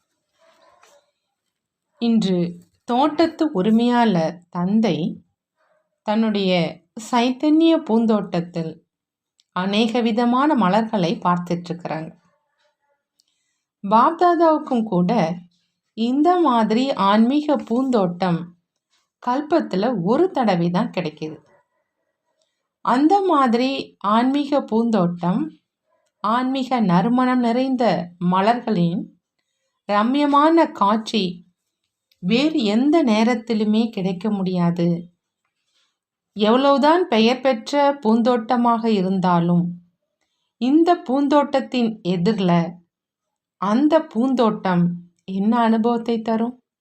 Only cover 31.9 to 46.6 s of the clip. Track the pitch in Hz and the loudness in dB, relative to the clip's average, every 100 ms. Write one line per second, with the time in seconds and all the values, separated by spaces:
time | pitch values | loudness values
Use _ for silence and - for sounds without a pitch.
31.9 | _ _ _ 180 233 302 320 214 220 285 | _ _ _ -2 0 0 0 0 0 2
32.9 | 330 269 214 226 247 - 226 214 214 233 | 2 2 2 2 0 -2 -2 0 0 -2
33.9 | 202 190 180 220 202 180 180 175 175 175 | -4 -6 -4 -4 -4 -4 -2 -2 0 -2
34.9 | 170 175 _ _ _ _ _ _ _ _ | -2 -8 _ _ _ _ _ _ _ _
35.9 | _ _ _ _ 202 208 247 277 277 294 | _ _ _ _ -2 2 4 4 4 4
36.9 | 339 359 220 226 254 269 262 - 285 285 | 2 2 2 2 2 -2 -2 -2 0 2
37.9 | 285 220 233 233 247 233 247 240 226 226 | 0 0 2 2 0 -2 0 0 0 0
38.9 | 208 185 190 185 175 170 175 175 - _ | 0 0 0 2 2 2 0 0 -6 _
39.9 | _ _ _ _ _ _ _ 240 302 339 | _ _ _ _ _ _ _ 0 2 4
40.9 | 349 349 262 285 294 285 269 226 247 233 | 0 0 -2 2 2 2 -2 -2 -2 -2
41.9 | 226 175 180 175 214 180 175 165 - _ | -4 -4 -2 0 0 0 0 0 -8 _
42.9 | _ _ _ _ _ _ _ 190 226 302 | _ _ _ _ _ _ _ -2 0 2
43.9 | 320 311 220 262 262 226 214 190 175 175 | 2 0 -4 -2 2 0 0 -2 0 0
44.9 | 175 - _ - 190 208 240 226 226 226 | -2 -12 _ -10 -4 0 2 2 2 0
45.9 | 233 233 233 226 220 233 247 | -2 -4 -4 -4 -4 -4 -8